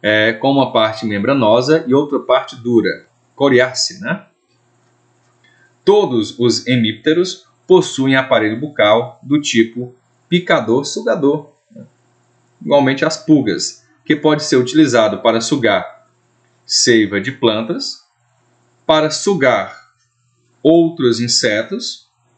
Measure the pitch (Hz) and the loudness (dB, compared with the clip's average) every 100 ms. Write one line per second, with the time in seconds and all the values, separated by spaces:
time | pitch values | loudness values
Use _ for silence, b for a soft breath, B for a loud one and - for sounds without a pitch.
0 | 104 107 110 110 135 139 127 120 110 - | -2 0 0 0 0 0 0 0 0 -2
1 | 113 101 110 139 110 117 131 160 160 139 | -6 -4 -2 0 2 2 2 0 2 0
2 | 147 131 - 127 - 135 117 117 92 - | 0 -4 0 0 -2 -8 -2 0 0 -4
3 | - _ _ - 139 123 127 - - 175 | -12 _ _ -4 2 2 2 -2 -8 -8
4 | 117 196 - _ _ _ _ _ _ _ | -8 -8 -10 _ _ _ _ _ _ _
5 | _ _ _ _ b b b _ 175 208 | _ _ _ _ b b b _ 2 4
6 | 180 120 104 - 120 110 - 127 110 107 | 2 -2 -4 -2 0 0 0 0 0 -2
7 | 151 165 185 - b _ - 185 - - | -2 0 -2 -6 b _ 2 4 4 -2
8 | 135 135 131 113 107 113 147 - 104 113 | 0 0 2 0 0 -4 -6 0 2 2
9 | 123 - 131 147 147 117 113 120 123 - | 0 -8 -2 -2 0 0 0 -2 -12 -16
10 | _ _ _ 175 175 165 110 127 143 - | _ _ _ -2 0 0 0 -2 -2 -6
11 | 220 196 139 151 - _ _ - - _ | -4 0 0 -2 -6 _ _ -20 -20 _
12 | _ _ _ _ _ _ - 143 135 135 | _ _ _ _ _ _ 0 2 2 0
13 | 156 - - 147 110 82 - - b b | -2 -4 -4 -4 -2 -4 -6 -12 b b
14 | - - 156 151 - 131 123 156 147 117 | -4 -2 0 0 0 0 2 2 2 4
15 | 107 98 117 113 113 151 113 95 - - | 2 0 0 0 -2 -2 0 0 -4 -14
16 | _ _ _ _ _ _ - - - 113 | _ _ _ _ _ _ -6 -2 2 2
17 | 104 101 101 123 113 107 113 233 - - | 2 -2 -6 -2 -2 -2 -4 -6 -8 -14
18 | _ _ _ _ _ _ _ _ - 156 | _ _ _ _ _ _ _ _ 0 0
19 | 156 - 202 185 131 107 92 - - _ | 0 -2 -2 0 2 0 -2 -12 -20 _
20 | _ _ _ _ _ _ 156 165 165 165 | _ _ _ _ _ _ 2 4 2 0
21 | 123 113 117 - 120 107 113 214 - - | 0 0 -2 -2 0 -2 -4 -8 -10 -14
22 | _ _ _ | _ _ _